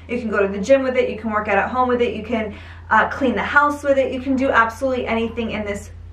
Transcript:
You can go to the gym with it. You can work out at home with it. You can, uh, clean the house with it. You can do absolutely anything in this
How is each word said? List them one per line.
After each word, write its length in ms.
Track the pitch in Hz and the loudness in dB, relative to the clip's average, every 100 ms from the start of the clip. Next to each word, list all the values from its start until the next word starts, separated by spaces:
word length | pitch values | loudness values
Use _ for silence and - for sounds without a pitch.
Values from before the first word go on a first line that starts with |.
| - | -8
You 120 | 240 | -6
can 100 | 220 | -2
go 160 | 202 196 | 0 0
to 20 | |
the 160 | 202 | 0
gym 200 | 196 269 | 4 4
with 120 | 262 247 | 4 0
it. 140 | - | 0
You 80 | - | -2
can 140 | 226 | -4
work 160 | 208 208 | -2 0
out 100 | 196 | 0
at 120 | - | 2
home 180 | 254 247 | 0 2
with 140 | 240 | 2
it. 140 | 240 214 | 0 -2
You 80 | |
can, 320 | 202 233 214 - - - - | -4 -4 -4 -8 -16 -12 0
uh, 200 | 220 - | 2 2
clean 260 | - 254 202 | 0 0 0
the 60 | |
house 420 | - 294 294 285 | 2 4 4 2
with 140 | 285 269 | 2 2
it. 140 | 254 | 2
You 100 | 254 | -2
can 140 | 269 247 | -2 0
do 160 | 269 | 2
absolutely 560 | 233 226 - 269 247 - | 4 2 0 -2 -2 -2
anything 440 | 226 226 240 220 | -2 -2 -4 -4
in 140 | 214 208 | -4 -4
this 260 | 202 - - - | -6 -10 -16 -8